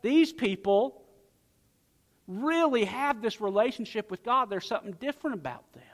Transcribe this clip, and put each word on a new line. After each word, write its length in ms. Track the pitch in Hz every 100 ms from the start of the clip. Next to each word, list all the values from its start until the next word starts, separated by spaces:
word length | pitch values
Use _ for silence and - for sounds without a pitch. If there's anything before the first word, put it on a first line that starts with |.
These 320 | 220 302 311
people 720 | - 220 190 196 202 262 - - _ _ _ _ _ _ _ _ _ _ _ -
really 580 | 185 277 330 330 247
have 360 | 202 247 285 233
this 200 | 220 -
relationship 680 | 208 196 240 247 220 220 208
with 120 | 185
God. 260 | 233 254 240
There's 180 | 196 -
something 260 | 220 196
different 420 | 170 269 285 311
about 360 | 220 135 120 _
them. 120 | - -